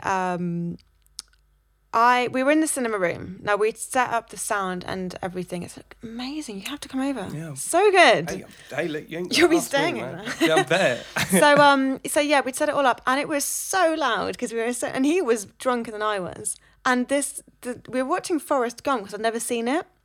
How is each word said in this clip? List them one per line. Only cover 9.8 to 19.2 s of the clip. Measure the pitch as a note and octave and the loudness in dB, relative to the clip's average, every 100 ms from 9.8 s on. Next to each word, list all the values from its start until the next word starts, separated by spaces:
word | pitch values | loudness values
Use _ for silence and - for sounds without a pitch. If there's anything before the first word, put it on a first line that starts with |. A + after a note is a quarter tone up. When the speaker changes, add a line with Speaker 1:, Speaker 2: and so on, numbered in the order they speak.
| D#4+ C#4 | 0 -2
Speaker 1:
in | B2+ | -6
Speaker 2:
man. | D#3+ A3+ - | -8 -8 0
Speaker 1:
there. | D#4+ | 4
Speaker 2:
Yeah, | D#4+ | 4
I'm | - | 4
there. | E3+ E3+ A#2+ - | 2 2 0 -4
<laughs> | - E3+ F#3 | -4 2 6
Speaker 1:
So, | D4 C#4+ | 6 8
um, | C#4+ C#4 C4+ C4 - | 8 6 2 -2 -2
so | D#4 | 0
yeah, | D4 D4 | 2 2
we'd | B3+ B3+ | 2 -2
set | D4+ | -2
it | C#4 | 2
all | C#4 | 2
up, | A#3 - | 2 0
and | C4 | 0
it | D4 | 0
was | D4 - | -2 -2
so | - - F#4+ E4 D#4+ | -6 -2 2 2 2
loud | C#4 G#3 F#3 F#3+ | 0 -2 -2 -4
'cause | B3 | -6
we | A#3 | -4
were | A3+ | -4
so, | B3 C#4+ | -4 -4
and | - C4+ | 0 0
he | F4 | 2
was | C4+ A3+ G3+ | 0 -2 -4
drunker | - B3+ B3 A#3 | -8 -2 -2 -4
than | G#3 | -4
I | G#3+ G3+ | -4 -2
was. | F3 - G#3 - _ _ C4 | -6 -8 -8 -10 _ _ 0
And | B3 B3 | 0 2
this, | C#4 C#4 - - _ | 0 -2 -8 -18 _
the, | A#3+ A3 - | -12 -10 -6
we | B3 | -4
were | C4 | -2
watching | F4+ - E4 | -2 -2 -4
Forrest | - C#4+ A#3+ - | 0 0 -2 -4
Gump | - C4 G3 | -2 -2 -4
'cause | |
I'd | G3+ | -4